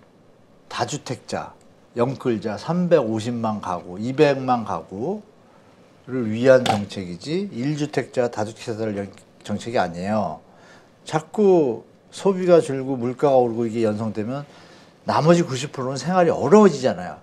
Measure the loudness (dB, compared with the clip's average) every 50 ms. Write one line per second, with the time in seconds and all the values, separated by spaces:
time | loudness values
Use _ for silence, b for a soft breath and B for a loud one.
0 | _ _ _ _ _ _ _ _ _ _ _ _ _ -12 -8 -6 -6 -4 -6 -6
1 | -8 -8 -10 -10 -10 -8 -8 -8 -8 -10 -16 -20 _ _ _ _ _ _ -4 -2
2 | -2 -2 -2 -4 -2 -2 -2 -2 -4 -6 -8 -8 -6 -4 -2 -2 2 4 4 4
3 | 4 2 -2 -2 -2 -4 -4 -2 -2 -2 -4 -4 -6 -6 -8 -8 -8 -10 -10 -8
4 | -8 -4 0 2 2 2 2 0 -2 -2 -2 -2 -2 -4 -6 -8 -8 -10 -10 -8
5 | -6 -6 -8 -8 -12 _ _ _ b b b b b b b b b b _ _
6 | _ -8 -6 -4 -4 -2 -2 4 6 8 8 8 6 2 -2 -2 -4 -6 -8 -10
7 | -10 -10 -12 -12 -8 -6 -6 -6 -6 -6 -6 -6 -4 -4 -2 -4 -4 -4 -4 -4
8 | -6 -4 -2 -2 -2 -2 -2 -6 -6 -8 -8 -10 -10 -8 -6 -6 -4 -4 -4 -4
9 | -6 -8 -12 -18 -20 _ _ _ -10 -8 -8 -8 -6 -4 -2 -2 -2 -2 -4 -6
10 | -4 -2 -2 -2 -2 -4 -6 -10 -16 B B B B B B B B B B _
11 | _ -4 -4 -4 -4 -4 0 2 4 6 6 6 4 2 0 -4 -10 _ _ _
12 | _ _ -8 -2 -2 0 0 0 4 6 6 6 6 4 -2 -4 -4 -4 -4 -4
13 | -4 -4 -2 0 2 4 4 4 4 2 0 -2 -4 -2 -2 0 0 0 0 -2
14 | -4 -6 -4 -6 -6 -6 -6 -8 -10 B B B B B B B B B B _
15 | -6 -2 0 2 4 4 4 4 2 0 -4 -6 -8 -8 -8 -6 -6 -6 -6 -6
16 | -4 0 2 4 4 4 2 2 4 6 8 8 8 8 6 2 0 -2 -2 -2
17 | -6 -12 -12 -14